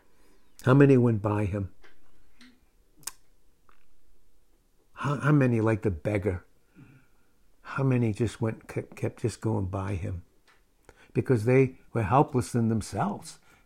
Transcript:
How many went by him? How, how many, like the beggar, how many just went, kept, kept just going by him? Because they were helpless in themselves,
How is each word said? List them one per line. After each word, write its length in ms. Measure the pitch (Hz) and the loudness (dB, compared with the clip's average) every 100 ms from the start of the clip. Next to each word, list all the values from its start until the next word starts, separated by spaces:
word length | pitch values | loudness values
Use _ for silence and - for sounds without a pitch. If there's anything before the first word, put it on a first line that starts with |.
| _ - - - - - | _ -20 -20 -20 -20 -4
How 100 | - | 4
many 240 | 135 143 131 | 6 8 8
went 240 | 120 110 | 6 2
by 240 | 104 104 104 | 0 0 -2
him? 240 | 101 95 - - - - - - - - - _ _ _ _ - - - - - _ - - - - - - - - - _ _ _ _ - | -4 -6 -10 -16 -14 -14 -16 -18 -20 -20 -20 _ _ _ _ -18 -18 -20 -20 -20 _ -20 -20 -18 -18 -18 -20 -20 -20 -20 _ _ _ _ -8
How, 220 | 139 143 | -4 -2
how 140 | 131 | 2
many, 300 | 151 127 117 | 4 4 2
like 220 | 110 110 | 2 0
the 80 | 113 | -2
beggar, 520 | 85 - 104 95 87 - _ _ - - - _ _ _ _ _ _ | -2 -4 -2 -2 -4 -8 _ _ -20 -20 -20 _ _ _ _ _ _
how 220 | - - | -12 -2
many 300 | 135 123 117 | 0 2 0
just 280 | 101 113 - | 0 -2 -2
went, 260 | 113 110 - | -6 -6 -10
kept, 280 | - - - | -10 -10 -8
kept 260 | 110 - | -8 -4
just 200 | 117 - | -6 -4
going 240 | 110 107 95 | -4 -2 -4
by 300 | 98 95 98 | -6 -6 -6
him? 280 | 101 90 - _ _ _ _ _ _ - _ | -6 -10 -12 _ _ _ _ _ _ -20 _
Because 320 | - - 123 107 | -4 0 0 4
they 300 | 127 131 - - | 4 4 -2 -8
were 100 | 120 | -4
helpless 520 | 101 131 151 127 - 123 | 2 2 2 0 -2 0
in 140 | 113 | 0
themselves, 720 | 113 - 101 175 196 - - _ _ | 0 -4 -4 -4 -4 -12 -20 _ _